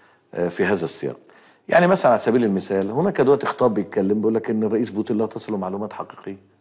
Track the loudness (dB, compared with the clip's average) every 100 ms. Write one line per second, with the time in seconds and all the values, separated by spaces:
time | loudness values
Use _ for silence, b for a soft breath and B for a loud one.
0 | b b b -4 -4 0 0 0 -2 -6
1 | -8 -10 -16 b b b b 4 4 4
2 | 4 4 4 2 2 0 0 -2 -2 0
3 | 0 2 4 4 2 0 0 0 -2 0
4 | 0 2 2 0 0 -2 0 0 -2 -2
5 | -2 -2 -2 -4 -6 -6 -4 -6 -8 -10
6 | -14 -14 -14 -14 _ _